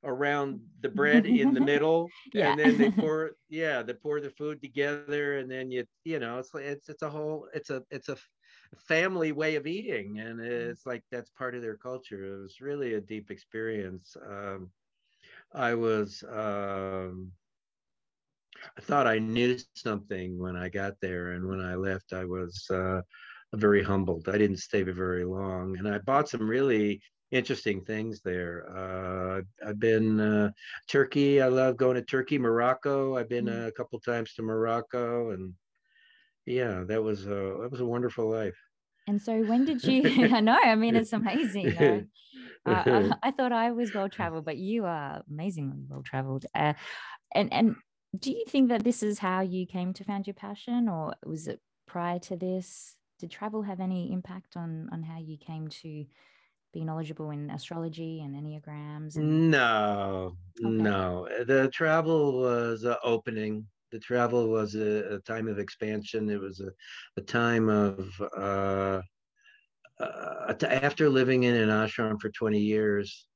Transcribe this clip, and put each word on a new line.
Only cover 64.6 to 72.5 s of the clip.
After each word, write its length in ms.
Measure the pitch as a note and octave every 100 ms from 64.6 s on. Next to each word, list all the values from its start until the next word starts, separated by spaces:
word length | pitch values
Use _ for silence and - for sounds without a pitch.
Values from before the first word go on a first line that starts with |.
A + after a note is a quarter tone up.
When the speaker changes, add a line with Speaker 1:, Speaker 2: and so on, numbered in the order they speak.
| G#2+ G#2
Speaker 1:
a, 400 | G#2+ G#2 G2 G2+
a 40 |
time 280 | - A2+ A2
of 100 | G2+
expansion. 720 | G2 - A2 G#2+ G#2 A2+ G#2+
It 100 | G2+
was 220 | F#2+ F#2+
a, 80 | G2 - - - - -
a 40 |
time 460 | - B2 A#2 A#2 A2
of, 400 | G#2+ G2+ G2 F#2+ F#2 G#2 -
uh, 640 | G2 G2 G2 G2 G2 F#2+ F#2 _ _ _ _ _ _ _ _ _
uh, 460 | - - - - -
a 80 | -
t-, 80 | -
after 440 | C3+ C#3+ - D3+
living 340 | C3+ B2+ B2+
in 120 | B2 A#2+
an 120 | A2
ashram 500 | G#2+ G#2+ - A2 G#2+
for 80 | A2
twenty 300 | - A2+